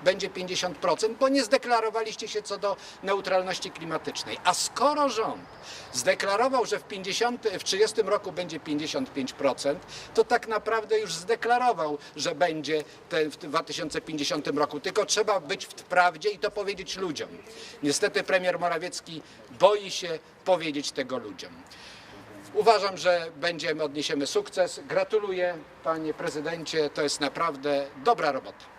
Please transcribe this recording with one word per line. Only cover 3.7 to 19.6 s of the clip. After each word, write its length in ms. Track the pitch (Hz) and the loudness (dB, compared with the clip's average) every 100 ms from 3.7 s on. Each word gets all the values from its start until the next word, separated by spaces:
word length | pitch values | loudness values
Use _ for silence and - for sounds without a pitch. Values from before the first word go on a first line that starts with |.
klimatycznej”. 640 | - 165 160 147 - - 123 | -10 -6 -4 -4 -8 -8 -2
A 100 | - | 0
skoro 560 | 175 - - 262 294 285 | 2 -2 2 2 4 0
rząd 320 | 220 202 113 - - - - - | 0 -2 -4 -12 -18 -16 -16 -10
zdeklarował, 720 | - - 190 196 202 262 262 214 | -2 0 2 2 4 4 2 0
że 140 | 196 | -2
w 40 | |
pięćdziesiątym, 760 | - 202 190 180 233 240 220 185 | -4 -8 -4 2 2 2 -2 -2
w 40 | |
trzydziestym 460 | - 190 214 - 196 | -2 4 4 4 2
roku 220 | 202 196 | 2 0
będzie 280 | 165 175 160 | -6 -4 -6
pięćdziesiąt 540 | 156 147 151 147 131 | -2 -2 0 -2 -2
pięć 200 | 139 127 | -4 -6
procent, 520 | - 139 123 139 151 - - - | 2 2 2 -2 -2 -6 -16 -4
to 100 | - | 2
tak 240 | 220 247 - | 4 4 2
naprawdę 520 | 214 214 220 208 220 | -2 0 0 2 0
już 140 | 208 | 0
zdeklarował, 840 | 165 180 233 226 240 247 196 156 147 - - | -6 -2 -2 2 4 4 2 0 -4 -8 -6
że 200 | 139 156 | -4 2
będzie 480 | 175 160 143 156 147 - - | 2 2 0 -2 -2 -14 -4
ten 220 | 165 156 | 0 0
w 60 | - | -2
dwa 260 | 160 151 | -2 -2
tysiące 380 | 165 156 160 160 | -2 -6 -4 -4
pięćdziesiątym 580 | - 156 139 156 147 147 | -4 -4 -2 -2 0 0
roku. 200 | 147 147 | 0 0
Tylko 260 | 190 202 190 | -2 0 2
trzeba 340 | - 214 196 | 2 2 2
być 260 | 147 190 - | 0 -6 -6
w 80 | |
prawdzie 560 | - - 180 180 160 190 | -14 0 4 4 4 -2
i 100 | 202 | 0
to 120 | 208 | -4
powiedzieć 460 | 208 196 196 196 185 | -2 -4 -4 -6 -4
ludziom. 320 | 190 139 135 127 - - - - | -4 -4 -8 -12 -18 -16 -16 -2
Niestety 400 | 147 143 202 202 | 0 2 2 0
premier 360 | 185 190 180 170 | 2 2 2 0
Morawiecki 600 | 175 165 175 - - 160 - - - | 0 0 -4 -8 -12 -14 -14 -20 -20
boi 400 | 120 | 6